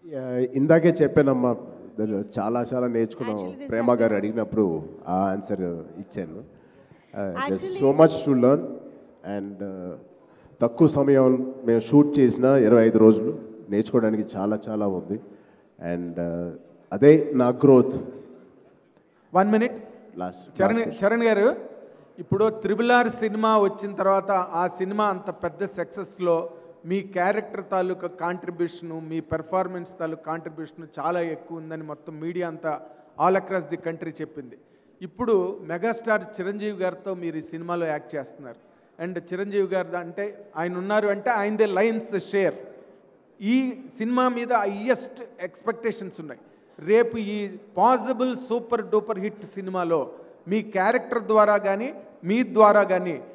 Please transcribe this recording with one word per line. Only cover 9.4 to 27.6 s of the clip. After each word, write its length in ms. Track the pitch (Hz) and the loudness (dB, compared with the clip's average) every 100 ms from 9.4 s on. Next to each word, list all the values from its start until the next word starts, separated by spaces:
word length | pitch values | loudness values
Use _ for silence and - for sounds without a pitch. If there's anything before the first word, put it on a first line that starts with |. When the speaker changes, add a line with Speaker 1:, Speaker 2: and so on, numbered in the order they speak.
| 101 98 98 | -8 -10 -12
Speaker 1:
uh, 240 | 95 90 73 - - _ _ - _ | -10 -12 -14 -18 -20 _ _ -20 _
తక్కువ 240 | 117 - 160 143 | -4 4 4 4
సమయం 280 | 139 135 131 131 - - 117 | 4 6 6 4 -2 -6 0
మేము 160 | 117 113 | 0 6
shoot 200 | 143 147 143 | 6 6 4
చేసిన 280 | 127 120 131 135 110 | 4 4 4 6 8
ఇరవై 160 | 120 113 | 8 8
ఐదు 100 | 110 | 8
రోజులు 280 | 110 107 - - - - - | 8 8 0 -6 -12 -20 -4
నేర్చుకోవడానికి 520 | 101 110 123 110 107 107 | -2 0 0 0 -2 -6
చాలా 240 | 101 101 107 113 | -6 -4 -4 -6
చాలా 220 | 107 104 92 | -4 -4 -4
ఉంది. 200 | 85 110 - - _ _ _ _ 85 | -8 -10 -10 -20 _ _ _ _ -8
And, 260 | 87 87 85 85 | -6 -6 -6 -6
uh, 200 | 85 87 78 - _ _ 110 | -6 -8 -12 -20 _ _ 6
అదే 160 | 143 156 147 127 | 8 8 4 2
నా 80 | 123 123 | 2 4
growth. 320 | 139 131 120 - - - - - - _ _ _ _ _ _ _ _ 175 | 8 8 6 -2 -10 -16 -20 -20 -20 _ _ _ _ _ _ _ _ 2
Speaker 3:
One 120 | 202 214 | 4 2
minute. 200 | 240 - - - - - | 0 -4 -16 -20 -20 -10
Speaker 1:
లాస్ట్, 240 | 90 - - - | -10 -10 -20 -2
Speaker 3:
చరణ్, 200 | 190 226 | 0 0
Speaker 1:
లాస్ట్ 80 | 226 | -4
question. 100 | - | -2
Speaker 3:
చరణ్ 240 | 196 233 226 | 0 2 2
గారు, 200 | 202 226 - - - - - - - | 4 2 0 -12 -18 -20 -20 -20 -18
ఇప్పుడు 240 | 175 190 220 220 | -4 0 0 0
త్రిబుల్ 280 | 190 214 240 240 | -4 0 4 4
ఆర్ 100 | 233 - | 2 -2
సినిమా 280 | 220 214 220 214 202 | -4 0 2 4 2
వచ్చిన 260 | 196 202 196 | -2 -10 -2
తర్వాత 300 | 190 196 196 196 180 170 | 2 2 0 -2 -2 -2
ఆ 20 | 180 180 | -4 -4
సినిమా 240 | 190 208 208 185 | -6 -2 -2 -2
అంత 120 | 185 170 | -8 -8
పెద్ద 160 | 175 151 196 190 | -8 -8 -10 -8
సక్సెస్లో 600 | 165 202 185 - 180 165 170 - - - 165 | -10 -10 -14 -4 0 0 -2 -14 -20 -20 -6
మీ 80 | 190 196 185 | -6 -4 -2
క్యారెక్టర్ 480 | 180 208 208 202 | -2 -2 -6 -12